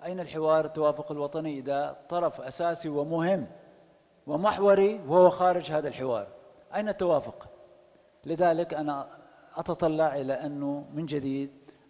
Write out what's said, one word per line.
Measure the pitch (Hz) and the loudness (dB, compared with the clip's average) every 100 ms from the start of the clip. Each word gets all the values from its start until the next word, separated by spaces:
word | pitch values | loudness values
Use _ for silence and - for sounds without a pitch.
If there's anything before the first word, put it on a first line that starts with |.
أين | 165 185 | -10 -8
الحوار | 160 160 156 160 151 | -8 -2 2 4 2
التوافق | 156 151 151 147 | 0 0 0 -6
الوطني | 147 143 160 156 139 | -6 -6 -4 -6 -8
إذا | 131 139 143 135 - | -4 -2 -4 -8 -6
طرف | 175 165 - | -2 -2 -4
أساسي | 131 - 170 165 160 | -12 -4 -4 -2 -4
ومهم | 143 147 165 170 190 127 - - - _ _ _ _ - | -4 -2 0 2 0 -2 -12 -20 -20 _ _ _ _ -6
ومحوري | 151 202 202 202 196 196 214 | 0 0 4 6 6 6 2
وهو | 143 175 180 | 2 8 8
خارج | 180 180 175 156 | 8 2 2 -2
هذا | 151 143 | -4 -4
الحوار؟ | 123 131 113 98 - - - _ 190 | -6 -4 -4 -6 -14 -20 -20 _ -6
أين | 214 | -4
التوافق؟ | - 180 147 113 - - - - - _ _ _ _ 143 | -2 2 2 0 -12 -20 -20 -20 -20 _ _ _ _ -8
لذلك | 165 175 160 170 | 2 2 2 -2
أنا | 156 151 139 - - - - - - | -4 -4 -6 -8 -16 -20 -20 -14 -10
أتطلع | 170 165 165 156 156 143 | -6 0 0 2 2 0
إلى | 131 | -2
أنه | 131 151 143 143 143 143 | -4 -4 -6 -4 -6 -8
من | 147 165 | -8 -6
جديد | 147 135 135 139 - - _ _ | -4 -4 -4 -6 -12 -20 _ _